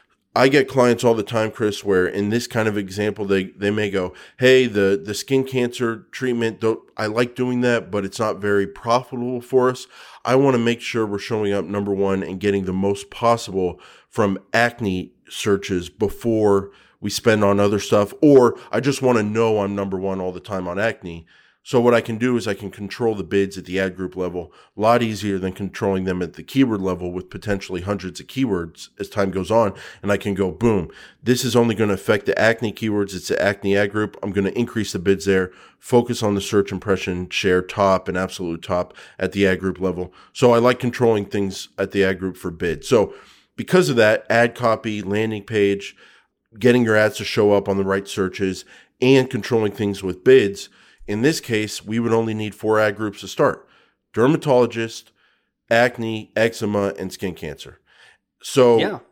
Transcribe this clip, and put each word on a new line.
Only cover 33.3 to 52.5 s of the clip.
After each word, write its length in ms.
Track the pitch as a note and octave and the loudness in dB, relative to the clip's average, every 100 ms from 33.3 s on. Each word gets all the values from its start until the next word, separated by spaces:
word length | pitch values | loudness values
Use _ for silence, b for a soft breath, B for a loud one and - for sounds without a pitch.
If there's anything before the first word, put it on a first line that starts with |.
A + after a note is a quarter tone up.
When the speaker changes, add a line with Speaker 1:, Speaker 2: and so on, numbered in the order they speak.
| - | 0
Speaker 1:
acne 360 | G2 G2+ G2 G2 | 0 0 0 2
ad 160 | G#2 | 2
group. 240 | G#2+ G#2 - | -2 -4 -6
I'm 80 | G2+ | -4
gonna 180 | G2 G2 | -2 -2
increase 400 | - A#2+ A2+ G2+ | -2 -4 -4 -4
the 80 | F#2 | -2
bids 260 | F2+ F#2+ | 0 2
there, 280 | G2 F#2+ F#2 B B B | 2 0 0 B B B
focus 420 | - B2 A#2 A2+ | 0 2 2 -2
on 140 | G#2+ | -2
the 60 | G2+ | -2
search 320 | - G#2 G2 | 0 0 0
impression 580 | F#2+ G#2+ F#2 - F2+ F2+ | -4 -2 -2 -2 -6 -6
share 320 | - G2 F2+ | -2 0 0
top 460 | F2+ - G2 F#2 - | 0 0 2 2 -2
and 100 | F#2 | -4
absolute 440 | F#2 - F2 E2 | -6 -6 -8 -8
top 300 | - F2+ F2 B B - | -4 -4 -4 B B -8
at 140 | F#2+ | -6
the 160 | G2+ F#2+ | 0 2
ad 140 | F2+ | 2
group 180 | F#2+ F2 | -2 -4
level." 340 | F#2 F2 F2+ b b | -4 -4 -8 b b
So 180 | - B2 | 2 4
I 80 | A#2 | 6
like 220 | A#2+ B2 | 4 2
controlling 460 | B2 - A#2 G#2+ G2 | -2 0 2 2 -2
things 420 | G#2 G2 F#2+ - - | -4 -4 -6 -12 -6
at 140 | G2 | -2
the 100 | G2 | 0
ad 160 | F#2+ F#2 | 0 0
group 180 | F#2+ F2+ | -6 -6
for 140 | F2+ | -10
bid. 340 | E2+ F2 D2+ | -4 -4 -4
So 300 | - A2+ F#2+ B B B B | 2 2 2 B B B B
because 340 | - - F#3 E3 | -14 0 2 4
of 60 | |
that, 320 | A#2+ G#2+ A2 - | 4 4 2 2
ad 280 | A2+ A#2+ B2 | 2 2 0
copy, 440 | A#2+ A2 A2+ G#2+ | 0 0 -4 -6
landing 440 | F#2 G#2 A2 G#2+ | -4 -2 -2 -6
page, 500 | - G#2+ G2+ G2 - b b b b _ _ A2 | -4 0 2 0 -6 b b b b _ _ 0
getting 260 | A#2+ B2 | 4 4
your 120 | A2+ G#2+ | 4 4
ads 220 | G#2+ - | 2 0
to 60 | |
show 280 | G2+ A#2 G#2 | -4 2 4
up 160 | G2+ G2 | 4 2
on 80 | G2 | 0
the 80 | |
right 240 | F#2+ G2 F#2+ | 0 -2 -2
searches, 560 | G#2 F#2 - F#2+ F#2 - b b _ | -4 -4 -2 -4 -4 -12 b b _
and 300 | B2+ C3+ C3 | 4 6 4
controlling 400 | A2+ - A#2 G#2+ | -4 -2 0 0
things 320 | G2 G2+ F#2+ | -2 -4 -2
with 220 | F#2+ F2+ | -6 0
bids. 440 | B2+ C3 D3+ G3 - b b b - | 6 6 6 -2 -14 b b b -6
In 140 | G#2 | 0
this 180 | C3+ - | 0 -2
case, 440 | - A2 G#2+ - | -4 -4 -4 -8
we 140 | F#2+ A2+ | -6 -4
would 140 | A#2 | 0
only 200 | A2+ A2+ | 0 0
need 220 | G#2+ G#2+ | -4 -8